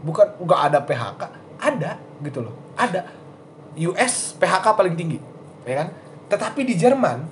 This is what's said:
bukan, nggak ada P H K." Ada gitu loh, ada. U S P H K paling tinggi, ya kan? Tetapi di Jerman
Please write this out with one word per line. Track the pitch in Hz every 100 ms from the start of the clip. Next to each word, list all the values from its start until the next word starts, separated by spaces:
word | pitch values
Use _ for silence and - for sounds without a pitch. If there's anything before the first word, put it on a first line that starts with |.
| 147
bukan, | 165 202 -
nggak | 175 180 147
ada | 147 139
P |
H | 127 107 -
K." | - - - 143
Ada | 277 262 139 110 - -
gitu | 143 131
loh, | 113 117 - -
ada. | 240 - - - - - - - - -
U | 165 185
S | 254 - - -
P | 175
H | 185
K | 220 214
paling | 185 165
tinggi, | 165 135 - - - -
ya | - 131
kan? | 170 - - - -
Tetapi | 202 214 -
di | 262 190
Jerman | 240 269 196 120 160